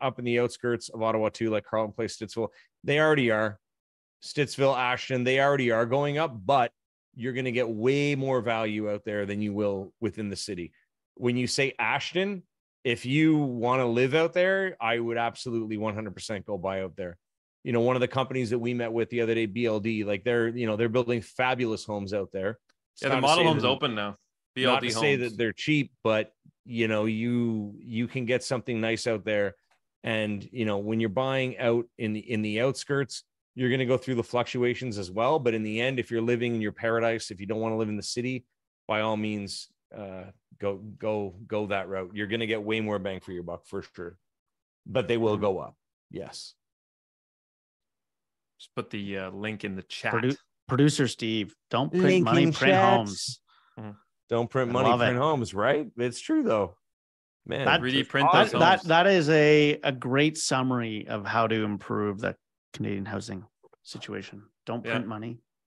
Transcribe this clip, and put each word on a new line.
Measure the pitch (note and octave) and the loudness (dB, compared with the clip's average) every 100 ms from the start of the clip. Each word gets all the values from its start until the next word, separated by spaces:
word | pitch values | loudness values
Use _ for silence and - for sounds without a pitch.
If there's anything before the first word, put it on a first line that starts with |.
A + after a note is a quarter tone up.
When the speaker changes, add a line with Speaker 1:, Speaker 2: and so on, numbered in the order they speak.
Speaker 1:
up | C3+ B2 | -6 -4
in | A#2+ | -2
the | A#2+ | 0
outskirts | A#2+ - A#2+ A#2 - | 0 -2 -4 -4 -6
of | A2+ | -4
Ottawa | A2 A2 G#2+ | 0 0 0
too, | - A2+ | -2 -2
like | G#2+ - | -2 -2
Carleton | A2 A2 | -4 -4
Place, | - A2 - | -4 -8 -8
Stittsville? | G#2+ - G#2+ - _ _ | -10 -6 -6 -8 _ _
They | - C#3+ | 0 2
already | D#3 D3+ A#2+ | 4 4 4
are. | G#2+ A2 G#2 _ _ _ _ _ _ | 2 0 -4 _ _ _ _ _ _
Stittsville, | - - C#3 - C3+ B2+ | -8 -4 -2 2 2 2
Ashton, | B2+ B2 - C3 | 0 -2 -2 0
they | B2 C3+ | 2 4
already | C#3 C#3+ B2 | 4 4 4
are | A2+ A#2 | 2 2
going | C3+ C#3+ D3 | 2 0 0
up, | D#3+ A#2 F#2 | -2 -4 2
but | C3+ A#2+ _ _ _ _ - | 2 2 _ _ _ _ -8
you're | B2+ | -6
gonna | B2+ C3 | -2 -2
get | A#2 A#2 | 0 0
way | A2 A#2+ C#3+ C#3+ C#3 | 0 2 4 2 0
more | C3+ C3 | 0 0
value | A2+ A2+ A2 G#2+ G#2+ | 0 0 0 -2 -2
out | G#2 A2 | -4 -4
there | G#2 G2+ | -4 -4
than | G2+ | -2
you | G#2 | -2
will | G2+ G#2 G2 F#2+ - | 0 -2 -2 -6 -6
within | A2 F#2+ G#2 | -6 -4 -6
the | F#2+ | -6
city. | - F#2 E2 _ _ _ _ - | -8 -8 -10 _ _ _ _ -4
When | B2 B2 | -2 0
you | B2 | 0
say | - C3+ - | 0 0 0
Ashton, | A2+ C#3 - E3+ G3 G3 - _ _ _ | -2 -2 -2 -2 -2 -4 -12 _ _ _
if | C3 A#2 B2 | -2 -2 0
you | C#3+ D#3+ D3+ | 4 4 4
wanna | C#3+ B2 A#2+ B2+ B2 | 2 0 2 2 2
live | A#2 C3 D#3 | 2 2 4
out | E3 | 2
there, | F3+ F#3 F#3+ F#3+ - | 2 2 2 -2 -4
I | A2+ A#2 | -2 0
would | A#2 A#2 | -2 -2
absolutely | A#2 A2+ B2+ A#2 A2 G#2+ | -2 -4 -4 -4 -4 -4
one | A2 G#2 | -4 -4
hundred | G#2+ | -8
percent | F#2 - G#2 F#2 | -10 -8 -8 -6
go | G2+ | -6
buy | F#2 F#2+ | -4 -4
out | F#2+ D#2+ | -6 -8
there. | F2+ E2+ _ _ _ _ | -12 -12 _ _ _ _
You | C#3 | -2
know, | A#2 | 2
one | A#2+ B2+ | 4 4
of | |
the | B2 | 2
companies | C3 B2+ C3 A#2 | 0 -2 -2 -2
that | A#2+ | -2
we | A#2 | -2
met | B2 A#2 | -2 -2
with | A2+ A2 | -2 -2
the | A#2+ | 0
other | A2+ | 0
day, | A2+ A2 | 2 0
B | G2+ A#2 | 0 0
L | G#2+ | 0
D, | G#2+ G#2+ | 0 -2
like, | G2+ G#2 | -2 -2
they're, | A#2+ A#2+ A#2 | 2 2 2
you | A#2+ A2+ | 0 -2
know, | G#2+ | 0
they're | A#2 | 2
building | A#2 A#2+ A#2+ | 2 0 -2
fabulous | - - B2+ B2+ A#2+ G#2+ | -4 0 0 2 0 -2
homes | - G#2 G2 | -4 -6 -4
out | G#2 F#2 | -4 -4
there. | F#2+ F#2+ A2 _ _ _ - | -4 -4 -6 _ _ _ -6
Speaker 2:
Yeah, | C#3 | -2
the | C3 | 2
Speaker 1:
Not | |
to | |
Speaker 2:
model | C#3 E3 | 4 4
Speaker 1:
say | E3+ | 4
Speaker 2:
home's | D3+ | 4
Speaker 1:
that, | B2 | 2
Speaker 2:
open | C3 C#3+ G#2+ | 2 -2 -2
now. | G2+ | -6
Speaker 1:
not | G2+ _ _ _ - | -8 _ _ _ -2
Speaker 2:
B | B2+ | 2
L | C3 | 2
D | B2 | 0
Speaker 1:
to | |
say | A2+ C#3+ C#3 | 0 2 2
Speaker 2:
homes. | A#2+ | 0
Speaker 1:
that | G#2+ | -2
they're | A#2 | -2
cheap, | - - D3+ C3+ _ | -2 0 2 0 _
but, | A2+ A2 G#2+ _ _ _ - | 0 0 -2 _ _ _ -8
you | A#2 A2+ | -2 0
know, | G#2+ G#2+ | 2 0
you, | A2 A#2+ A#2+ A#2 A2 G#2 G#2 | 0 0 0 0 -2 -6 -10
you | - A2+ A#2+ | -8 -4 -4
can | C3+ A#2 | -4 -2
get | B2 | -2
something | - B2+ G#2+ A2+ | -2 -6 -4 -2
nice | A2+ A2 - | -2 -2 -2
out | A2 F#2 | -2 0
there. | G#2 G2+ - _ _ _ _ | 0 0 -4 _ _ _ _
And, | A#2+ A2 G#2+ G#2 G2+ | -4 -2 -2 -4 -8
you | B2+ G#2+ | -4 -2
know, | G2+ | -2
when | G#2 A2+ | -2 -2
you're | A2+ | 0
buying | F#2+ C3 C3 C3 G#2 | 0 0 0 -2 -2
out | A#2+ A#2+ A#2 - | 0 0 -2 -6
in | A2+ | -6
the, | G#2+ | -4
in | - A2+ | -4 -2
the | G#2+ G#2+ | -2 0
outskirts, | C3 A#2+ - C#3 C#3 - - _ _ - | 0 0 -2 -2 -2 -8 -16 _ _ -2
you're | B2+ | 0
gonna | C3 B2+ | 2 2
go | B2+ | 0
through | - A#2+ | 0 -2
the | |
fluctuations | A2+ A#2+ A#2+ B2+ A#2+ A#2+ B2+ G#2 | 0 -2 -2 0 0 0 -4 -6
as | F#2 | -6
well. | F#2 A#2+ D#3 | -2 2 2
But | B2 A2+ | 2 0
in | |
the | G#2+ A2 | -2 -2
end, | B2 C3 | -2 -2
if | A2+ | -2
you're | A2+ | -2
living | A2+ A#2+ A#2+ | 0 0 0
in | A#2 | -2
your | G#2+ | -2
paradise, | - A2+ A#2 A#2 A2+ - | -2 -2 2 2 0 -6
if | F#2 | -10
you | G2 | -6
don't | A2 | -4
wanna | A2+ A2 | -2 -2
live | A2 | -2
in | G#2 | -4
the | |
city, | F#2 - B2 B2+ - _ _ _ - | -6 -4 -4 -6 -10 _ _ _ -4
by | G#2+ | 0
all | A2 G#2+ | 0 0
means, | G#2+ G#2 G2 - - _ _ G#2 | -2 -4 -8 -12 -16 _ _ -16
uh, | G2 F#2 F#2 - _ - | -14 -14 -16 -20 _ -6
go, | G2 G2 | -4 -4
go, | G#2+ G2+ A2 G#2+ G2+ F2+ A2 | -8 -8 -4 -2 -4 -10 -6
go | G#2+ G#2 | -4 0
that | G2 F#2 | -2 -2
route. | F#2+ F2+ | -6 -6
You're | G2+ G#2 | -6 -4
gonna | A2+ A2 | -2 -2
get | A2 | -2
way | G#2 A2 | -2 -2
more | G#2+ G#2 | -2 -2
bang | F#2+ F#2+ | -4 -8
for | - | -8
your | F2+ | -10
buck | E2+ E2+ _ | -8 -12 _
for | G2 | -10
sure, | F#2+ - F2 F2+ _ _ _ _ _ _ - | -10 -12 -14 -14 _ _ _ _ _ _ -6
but | B2+ A2 | -2 0
they | A#2 | 2
will | A2+ | 2
Speaker 3:
Mm-hmm. | G#2 | 2
Speaker 1:
go | G#2 F#2 | 0 -2
up. | B1+ - _ _ _ | -6 -16 _ _ _
Yes. | - D#2 - - - _ _ _ _ _ _ _ _ _ _ _ _ _ _ _ _ _ _ _ - | -12 -12 -14 -16 -20 _ _ _ _ _ _ _ _ _ _ _ _ _ _ _ _ _ _ _ -20
Speaker 2:
Just | - - | -14 -10
put | A2+ | -8
the, | G#2+ G2+ G2 | -8 -6 -6
uh, | F#2+ | -8
link | F#2+ G#2+ G#2 | -8 -8 -6
in | G#2 F#2+ | -6 -8
the | |
chat. | - - A2+ | -10 -6 -2
Speaker 3:
Produ-, | G#2+ B2 D3 _ _ - | 0 -2 -4 _ _ -2
producer | C3+ D3 D3 B2+ | 4 4 4 0
Steve, | - A2+ A2 G2 - - | -2 -2 -2 -4 -10 -4
don't | A#2 C#3+ | -2 0
print | E3+ F#3 | 2 4
Speaker 1:
Link | F#3 F3 | 4 4
Speaker 3:
money, | E3+ | 4
Speaker 1:
in | E3 | 4
Speaker 3:
print | D3 C3+ | 4 4
Speaker 1:
chat. | - - A#2 | 6 6 4
Speaker 3:
homes. | G#2 F#2+ - B2 _ _ _ - | 2 -4 -8 -10 _ _ _ -16
Speaker 2:
Mm-hmm. | G#2+ G#2 _ _ - | -14 -14 _ _ -2
Speaker 1:
Don't | A#2 A#2+ | 0 0
print | C3+ B2 | 0 2
Speaker 3:
I | |
Speaker 1:
money, | B2 A2 | 4 4
Speaker 3:
love | B2 | 6
Speaker 1:
print | A2+ B2 | 4 2
Speaker 3:
it. | |
Speaker 1:
homes, | D3 D3+ G#2+ | 2 2 0
right? | F#2+ A2+ D3 B2+ A#2 | 0 2 2 0 -4
It's | B2 A#2+ | -4 -4
true | - D#4 | -2 0
though, | B3 A2 F#2+ - _ _ _ _ _ _ - | 2 2 0 -4 _ _ _ _ _ _ -8
man. | - C3+ | -2 2
Speaker 3:
That, | D#3+ | 2
Speaker 2:
Three | B2+ | 2
D | C3+ | 0
Speaker 1:
That's | C3+ | 0
Speaker 2:
print | C#3 D3 | 2 4
Speaker 3:
that, | F#3 G#3 | 6 4
Speaker 2:
those | B2 | 4
Speaker 3:
that, | E3 F#3 | 4 4
Speaker 2:
homes. | F3+ | 4
Speaker 3:
that | E3 F#3 | 4 6
is | F#3+ D3 | 4 6
a, | D#3 D3+ D3+ D3 D3 | 6 8 8 6 2
a | - | -2
great | C3 B2 C3 D#3 D#3 | -4 0 2 2 0
summary | - C3 C3 B2 A2+ G#2+ - | -2 0 0 0 -2 -6 -6
of | A2 G2 | -6 -2
how | A2 A2+ | 2 2
to | A2 | 2
improve | G#2+ G2+ - A2 G#2 G2 | 0 -2 -4 -2 -2 -2
the | G2 - _ _ _ | -4 -6 _ _ _
Canadian | - G#2+ G2+ G2+ | -6 -4 -4 -6
housing | G#2+ G#2 G2 G2+ _ _ _ | -8 -8 -12 -14 _ _ _
situation. | - - - G2+ G2 G2+ G#2 _ - | -18 -16 -12 -12 -12 -16 -20 _ -10
Don't | A#2 A#2+ | -8 -2
Speaker 2:
Yeah. | |
Speaker 3:
print | A2+ G2+ | -4 -4
money, | G#2+ A2+ A#2+ _ _ | -8 -10 -12 _ _